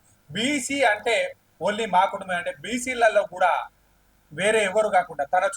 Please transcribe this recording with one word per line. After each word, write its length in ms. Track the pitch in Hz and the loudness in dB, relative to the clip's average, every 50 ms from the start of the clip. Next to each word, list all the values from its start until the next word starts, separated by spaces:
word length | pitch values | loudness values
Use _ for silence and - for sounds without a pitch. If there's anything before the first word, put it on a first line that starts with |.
| _ _ _ _ _ - | _ _ _ _ _ -10
బీసీ 520 | 151 202 233 285 294 277 247 - 277 285 262 | -6 -4 -2 -2 -2 -2 -4 -4 -2 0 2
అంటే 500 | 220 208 208 - 240 220 190 180 180 - - _ _ _ - 160 | 2 0 0 0 0 0 0 -2 -4 -8 -14 _ _ _ -6 -4
only 280 | 196 208 214 226 196 | -4 -4 -4 -2 0
మా 140 | 180 185 196 | 2 2 2
కుటుంబం 300 | - - 190 - 180 180 | 2 0 -6 -6 -6 -6
అంటే 180 | 175 175 185 180 - | -4 -4 -6 -10 -10
బీసీలలో 640 | 156 202 240 247 - 262 247 233 233 220 214 208 196 | -8 -8 -6 -6 -6 -6 0 2 2 4 4 2 0
కూడా 440 | - 175 185 185 170 151 127 117 - - _ _ _ _ _ _ _ _ _ _ _ 147 | 0 0 0 2 2 2 0 -2 -6 -12 _ _ _ _ _ _ _ _ _ _ _ -6
వేరే 300 | 160 190 214 220 220 208 | -2 0 2 2 2 2
ఎవరు 260 | 185 196 220 214 202 | 2 2 0 0 2
కాకుండా 340 | 190 180 170 - 165 - 185 | 2 2 2 0 -4 -6 -4
తన 260 | - - 185 196 190 - | 0 0 0 0 0 -2